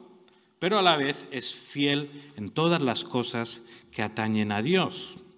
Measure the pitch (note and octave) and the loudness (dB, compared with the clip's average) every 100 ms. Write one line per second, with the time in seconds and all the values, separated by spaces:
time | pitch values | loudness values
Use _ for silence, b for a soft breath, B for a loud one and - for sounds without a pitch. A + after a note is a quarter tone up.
0 | - - b b b - E3+ G#3+ F3+ D#3 | -20 -20 b b b -4 0 4 4 4
1 | C#3 - - C3 - - - C#3+ C#3+ C#3+ | 2 -2 -8 -6 -6 -6 -6 0 2 2
2 | D3 B B - G2+ D3+ E3 E3+ C3+ G#2+ | -2 B B -10 -4 2 4 4 2 0
3 | - B2+ A#2 A#2 A#2 - B B - - | -2 -2 -2 -2 -4 -6 B B -12 -4
4 | G#2 - A2 G#2+ G#2+ G#2 B2 F#3 D3+ - | -4 -2 0 2 2 0 2 2 0 -4
5 | - - - | -12 -14 -20